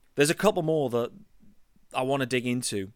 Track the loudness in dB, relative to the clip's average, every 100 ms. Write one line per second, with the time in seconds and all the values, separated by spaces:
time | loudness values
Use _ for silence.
0 | _ 2 2 4 2 2 0 0 0 0
1 | -2 -8 -20 -20 -20 -20 _ _ -8 -4
2 | -2 0 0 -2 0 -4 -4 -6 -6